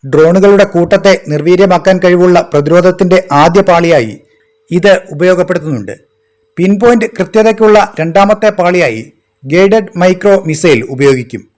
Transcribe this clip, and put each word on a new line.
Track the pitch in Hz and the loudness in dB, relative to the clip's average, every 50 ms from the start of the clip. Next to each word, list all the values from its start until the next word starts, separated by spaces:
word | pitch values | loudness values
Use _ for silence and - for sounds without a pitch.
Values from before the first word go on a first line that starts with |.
| - | -8
ഡ്രോണുകളുടെ | 135 139 151 156 165 180 190 190 202 202 196 196 | -2 0 2 2 2 2 2 4 4 4 4 2
കൂട്ടത്തെ | 196 - 170 170 165 202 190 - 196 185 - - | 0 0 -2 0 0 -2 0 2 0 0 0 -2
നിർവീര്യമാക്കാൻ | 143 151 147 147 170 180 180 196 185 180 165 - 196 190 | -6 -6 -4 0 0 2 2 2 2 0 0 0 0 0
കഴിവുള്ള | 180 185 180 180 175 180 180 175 170 - - - | 2 2 0 2 2 2 2 2 2 0 0 -2
പ്രതിരോധത്തിന്റെ | 147 143 151 165 180 175 185 180 180 196 175 185 185 - - | -2 0 2 0 2 2 2 0 0 0 0 0 0 0 0
ആദ്യ | 143 143 156 170 170 202 | 0 2 2 2 2 2
പാളിയായി | - 185 170 170 170 170 165 139 113 107 139 - _ _ _ _ _ _ _ _ _ _ | 2 2 0 0 2 0 0 0 0 -4 -10 -16 _ _ _ _ _ _ _ _ _ _
ഇത് | 165 175 180 202 185 - - - | -4 -2 2 2 0 0 -2 -8
ഉപയോഗപ്പെടുത്തുന്നുണ്ട്. | 151 147 180 185 185 175 175 175 180 170 147 156 139 110 98 95 - - _ _ _ _ _ _ _ _ _ _ _ | -8 -4 -2 -2 0 -2 -2 -4 -4 -6 -6 -6 -8 -8 -10 -12 -16 -18 _ _ _ _ _ _ _ _ _ _ _
പിൻപോയിന്റ് | - 180 190 208 190 240 240 247 226 226 | -4 -2 -2 0 0 2 0 2 0 -2
കൃത്യതയ്ക്കുള്ള | 220 - - 185 - - 214 214 226 214 220 220 214 208 208 196 - - - | -4 -6 -8 -8 -4 -2 0 0 0 0 2 2 2 4 2 2 0 -4 -6
രണ്ടാമത്തെ | 160 165 160 196 196 202 214 208 220 214 | -6 -2 0 0 2 2 0 0 0 -2
പാളിയായി | 208 196 175 175 180 180 165 127 110 113 117 - _ _ _ _ _ _ 135 | -2 0 -2 -2 0 0 -2 -2 -4 -6 -12 -16 _ _ _ _ _ _ -8
ഗൈഡഡ് | 131 151 180 196 196 214 226 196 - - | -2 0 2 2 2 2 0 -2 -4 -4
മൈക്രോ | 170 180 185 185 185 - 202 196 190 147 | -2 0 0 0 0 0 0 0 0 0
മിസൈൽ | 156 151 - - 170 139 110 123 | -4 -6 -2 0 0 0 0 -2
ഉപയോഗിക്കും. | 127 135 127 143 139 135 127 117 123 120 95 - _ _ | -6 -6 -2 0 0 0 0 -4 -10 -14 -16 -16 _ _